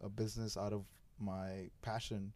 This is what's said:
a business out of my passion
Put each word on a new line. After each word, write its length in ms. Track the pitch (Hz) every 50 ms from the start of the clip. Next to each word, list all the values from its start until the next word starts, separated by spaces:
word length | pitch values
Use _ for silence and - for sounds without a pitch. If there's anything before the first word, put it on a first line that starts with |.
a 80 | - 101
business 480 | 101 110 110 107 107 117 113 104 -
out 160 | 95 101 101
of 120 | 107 101 95 - - - - - - -
my 500 | 104 98 95 95 95 95 95 95 92 - - -
passion 500 | - 120 110 117 - - 110 101 98 104 -